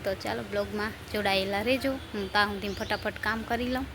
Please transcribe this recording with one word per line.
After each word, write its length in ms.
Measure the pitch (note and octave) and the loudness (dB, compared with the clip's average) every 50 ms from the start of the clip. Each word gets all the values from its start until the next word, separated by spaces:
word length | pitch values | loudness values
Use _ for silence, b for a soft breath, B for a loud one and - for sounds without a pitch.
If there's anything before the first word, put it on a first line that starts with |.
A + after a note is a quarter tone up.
| - | -2
તો 100 | G#3 F#3+ | -2 -4
ચાલો 300 | - - G#3+ G#3+ A#3 A#3 | -2 -2 -4 -2 -2 -4
બ્લોગમાં 480 | G3+ G3 G3+ G3+ G3+ G3+ G#3 G#3 A3 G#3 - - - - | -2 -2 -2 -2 0 -2 -2 -2 -2 -4 -8 -12 -4 -2
જોડાયેલા 480 | G#3+ G3+ G3+ G3 F#3+ F#3+ G3 G3+ G3 | 0 2 4 4 4 4 2 0 0
રહેજો. 300 | G#3 A#3+ C4 C4 A#3+ C#4 | 2 2 2 2 2 0
હું 400 | C4+ C4+ - - - G#3 G3 F#3+ | -2 -2 -4 -6 -4 -4 -4 2
ત્યાં 160 | - G#3 G#3 G3+ | 4 4 6 6
સુધી 220 | G#3 G3 F#3+ G3+ | 2 -2 -2 -4
ફટાફટ 440 | F#3+ - A3 - G#3+ G3+ - G#3+ G#3 - | -2 -4 -2 -2 -2 0 0 -4 -4 -2
કામ 220 | - G#3+ A3 A3+ | -2 0 0 0
કરી 240 | A3 - A#3 A#3 B3 | 0 0 0 0 0
લઉં. 200 | B3 B3+ B3+ C4+ C4 - | 0 0 -2 -2 -4 -8